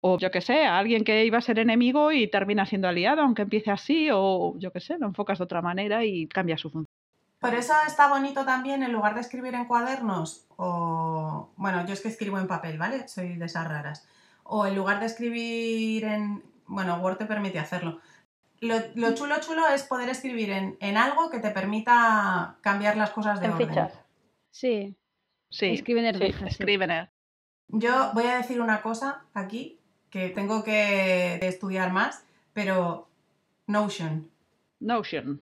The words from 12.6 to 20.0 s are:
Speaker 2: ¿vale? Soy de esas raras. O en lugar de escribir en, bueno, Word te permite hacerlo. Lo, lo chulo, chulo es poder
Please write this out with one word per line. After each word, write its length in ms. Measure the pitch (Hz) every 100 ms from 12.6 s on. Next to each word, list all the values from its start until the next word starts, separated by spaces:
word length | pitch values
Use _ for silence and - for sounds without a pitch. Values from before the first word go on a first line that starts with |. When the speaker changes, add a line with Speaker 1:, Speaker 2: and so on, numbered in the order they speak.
| 165 156
Speaker 2:
¿vale? 280 | 180 262 -
Soy 280 | - 180 175
de 80 |
esas 240 | 170 165 165
raras. 400 | 151 147 156 _ _ _ _
O 200 | - 214 196
en 80 |
lugar 260 | 196 190 202
de 60 | 226
escribir 960 | 226 240 233 233 233 226 226 220 220
en, 380 | 214 214 208 208 - _ _
bueno, 300 | 196 185 175
Word 180 | 185 190
te 80 | 214
permite 320 | 214 196 180
hacerlo. 420 | 151 180 165 - - - _ _ _ _
Lo, 140 | 226 226 226
lo 200 | 226 233
chulo, 200 | - 285 302
chulo 280 | 311 320 320
es 140 | 277
poder 260 | - 254